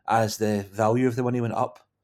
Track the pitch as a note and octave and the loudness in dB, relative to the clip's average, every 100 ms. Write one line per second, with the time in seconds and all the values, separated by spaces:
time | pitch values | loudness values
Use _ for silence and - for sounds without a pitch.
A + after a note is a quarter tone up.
0 | - A2 A2 G#2 G#2+ G#2 G2 G2 A2 A#2+ | -2 2 2 0 0 0 -4 0 2 4
1 | B2+ A#2+ B2 B2 A#2 G#2+ B2 - _ _ | 2 0 -2 -2 -4 -2 -4 -6 _ _